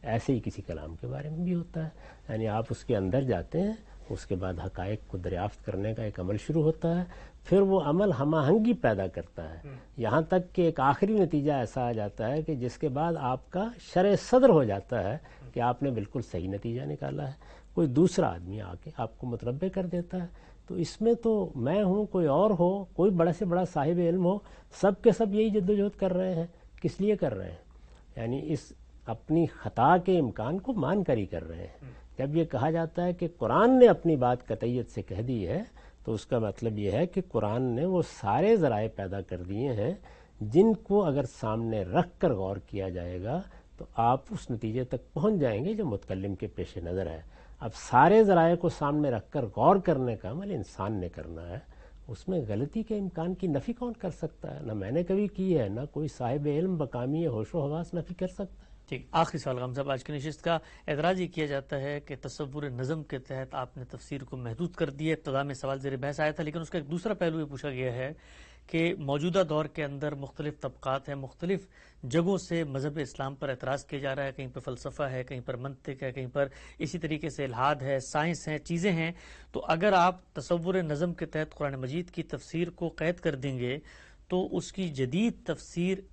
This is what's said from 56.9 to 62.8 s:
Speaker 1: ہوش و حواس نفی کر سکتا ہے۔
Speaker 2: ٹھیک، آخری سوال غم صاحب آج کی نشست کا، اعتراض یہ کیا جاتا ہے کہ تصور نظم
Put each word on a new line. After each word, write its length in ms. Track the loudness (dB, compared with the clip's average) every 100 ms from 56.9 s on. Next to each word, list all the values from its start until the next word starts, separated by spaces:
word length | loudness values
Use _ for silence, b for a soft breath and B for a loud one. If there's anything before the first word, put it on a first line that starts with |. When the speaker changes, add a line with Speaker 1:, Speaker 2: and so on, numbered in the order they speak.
| -4 -2 -2 0
Speaker 1:
ہوش 280 | -2 -4 -2
و 60 |
حواس 320 | -2 -4 -4
نفی 200 | -6 -8
کر 140 | -6 -8
سکتا 160 | -6
ہے۔ 220 | -12 -12 b b -10
Speaker 2:
ٹھیک، 200 | -10 -2
آخری 280 | 0 2 0
سوال 180 | -4 -4
غم 160 | -4
صاحب 180 | -4 -2
آج 120 | -4
کی 100 | -4
نشست 300 | -6 -6 -6
کا، 140 | -2 -2 B B -6
اعتراض 340 | 0 2 0
یہ 60 | -2
کیا 180 | -2 -2
جاتا 360 | -2 -4 -6
ہے 180 | -4 -6
کہ 160 | -8 -12
تصور 420 | -10 -8 -8 -6
نظم 400 | -6 -6